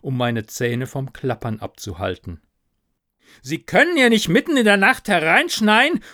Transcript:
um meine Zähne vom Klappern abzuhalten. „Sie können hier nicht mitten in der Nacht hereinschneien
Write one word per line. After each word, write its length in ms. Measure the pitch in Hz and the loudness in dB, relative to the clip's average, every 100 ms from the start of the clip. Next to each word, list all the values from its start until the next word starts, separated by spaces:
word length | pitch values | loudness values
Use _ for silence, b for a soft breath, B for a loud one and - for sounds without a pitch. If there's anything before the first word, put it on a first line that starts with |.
um 160 | - 127 | -8 -4
meine 300 | 120 117 107 | -2 -4 -8
Zähne 420 | - 120 120 127 | -6 -4 -4 -6
vom 240 | 139 135 | -8 -10
Klappern 480 | - 135 113 120 110 | -8 -8 -6 -8 -8
abzuhalten. 800 | 98 - - 87 95 92 - 82 _ _ _ _ _ _ _ _ b b | -12 -14 -14 -8 -8 -8 -12 -16 _ _ _ _ _ _ _ _ b b
„Sie 160 | 131 160 | -12 -12
können 380 | - 196 320 339 | -2 2 2 4
hier 140 | 247 | 4
nicht 180 | 226 - | 2 2
mitten 280 | 190 302 285 | 0 2 2
in 80 | |
der 120 | 214 202 | 4 4
Nacht 320 | 196 - - | 4 2 0
hereinschneien 920 | 185 156 196 330 - 214 214 277 349 B | 0 2 2 2 0 2 4 2 0 B